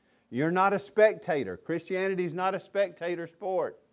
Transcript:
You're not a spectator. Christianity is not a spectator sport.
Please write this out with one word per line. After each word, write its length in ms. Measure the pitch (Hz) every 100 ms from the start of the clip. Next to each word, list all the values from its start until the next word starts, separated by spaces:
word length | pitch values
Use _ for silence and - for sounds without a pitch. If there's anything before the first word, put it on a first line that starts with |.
| _ _ -
You're 200 | 117 156
not 220 | 180 196
a 60 | 196
spectator. 760 | - - 214 175 - 156 101 90
Christianity 680 | - 165 160 185 190 190
is 100 | 180
not 200 | 160 185
a 60 | 190
spectator 680 | - 196 196 160 170 170 170
sport. 520 | - 185 185 139 - _